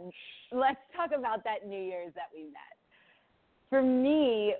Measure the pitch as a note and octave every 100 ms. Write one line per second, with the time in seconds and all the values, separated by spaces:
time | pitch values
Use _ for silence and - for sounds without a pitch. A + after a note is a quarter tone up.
0 | F3 - - - - B3+ C4 C#4 - -
1 | E4+ D4 A#3+ A3 A3+ G#3+ G3+ G3 F#3+ F3+
2 | F3 F3 E3+ D#3 D#3 C#3+ C#3+ - _ _
3 | _ _ _ _ _ _ _ C4+ C4 B3+
4 | C4 D#4 C#4+ A3+ G#3 G3+